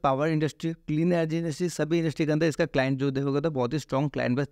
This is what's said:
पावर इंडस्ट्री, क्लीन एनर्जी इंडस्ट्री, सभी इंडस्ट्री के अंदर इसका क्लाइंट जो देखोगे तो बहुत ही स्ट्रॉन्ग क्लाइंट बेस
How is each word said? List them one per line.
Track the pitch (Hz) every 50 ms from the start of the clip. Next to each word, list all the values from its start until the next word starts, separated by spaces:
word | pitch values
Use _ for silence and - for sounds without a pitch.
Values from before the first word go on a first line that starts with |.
पावर | - 143 135 135 147 160
इंडस्ट्री, | 160 156 156 143 - - - 165
क्लीन | 165 - _ - 151 151 165 180
एनर्जी | 175 170 165 160 156 170
इंडस्ट्री, | 170 165 139 - 180 170
सभी | - - 151 151 170 170
इंडस्ट्री | 165 160 139 - 165
के | 147
अंदर | 151 151 165
इसका | 165 139 - 170
क्लाइंट | 147 - 143 131 135 139 131
जो | 135 143
देखोगे | 135 135 139 143 135 143
तो | 143 165
बहुत | 151 131 120 123
ही | 147 151
स्ट्रॉन्ग | - - - 135 147 143
क्लाइंट | - 135 123 123 123
बेस | 127 143 -